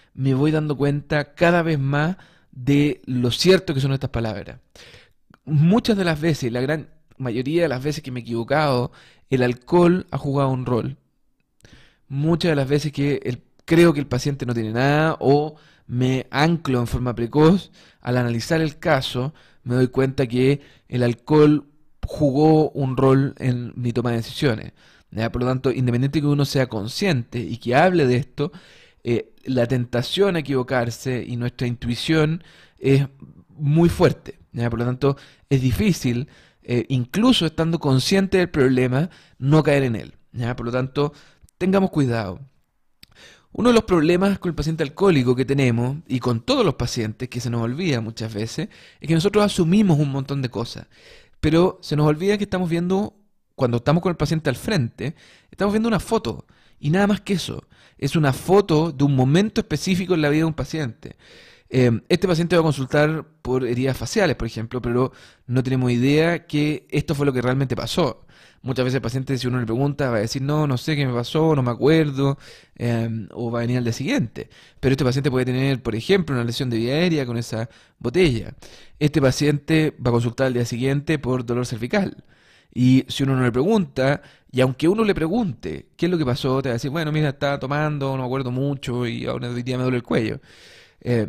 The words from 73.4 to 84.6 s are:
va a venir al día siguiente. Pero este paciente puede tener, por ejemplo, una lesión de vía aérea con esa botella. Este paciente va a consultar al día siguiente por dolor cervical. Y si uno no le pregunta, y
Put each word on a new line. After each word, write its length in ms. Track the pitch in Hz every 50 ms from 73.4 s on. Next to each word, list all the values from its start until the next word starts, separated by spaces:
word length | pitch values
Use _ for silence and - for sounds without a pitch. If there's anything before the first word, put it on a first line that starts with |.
| 123 117
va 80 | 117 117
a 20 | 117
venir 140 | 117 123 127
al 60 | 120
día 80 | 117
siguiente. 580 | 113 - 135 156 262 262 139 110 - - 57 - - - - - _ _
Pero 140 | - 131 135
este 100 | 135 143
paciente 260 | 123 123 143 135 151
puede 160 | 127 127 127
tener, 380 | 127 123 127 135 139 135 113 -
por 120 | 120 104
ejemplo, 380 | 113 - - 190 202 165 151 139
una 120 | 123 117
lesión 240 | 117 117 - 139 127
de 80 | 117 113
vía 160 | 117 120 135
aérea 320 | 156 175 180 165 151 135
con 120 | 120 117 120
esa 320 | 113 - - 110 113 - - - _ _ _ _
botella. 540 | - 120 120 180 190 151 120 113 - - - - - - - - - - - -
Este 200 | 143 147 147 160
paciente 760 | 143 - 156 - 147 147 147 143 - - 160 156 156 147 - -
va 120 | 120 123
a 20 | 120
consultar 340 | 117 117 120 117 - 135 131
al 60 | 123
día 100 | 120 120
siguiente 560 | 120 127 117 127 135 139 143 143 - 160 147
por 260 | 143 123 127 127 120
dolor 200 | 117 120 123 123
cervical. 580 | - 127 107 117 123 - 208 190 - - - - _ _ _ _ _ _ _ _ _ _
Y 300 | - 127 127 131 131 127 -
si 140 | - - 139
uno 120 | 131 135
no 80 | 131 127
le 80 | 120
pregunta, 680 | 113 123 143 190 226 214 175 139 - 127 131 135 143 - - - - _ _ _
y 120 | - 127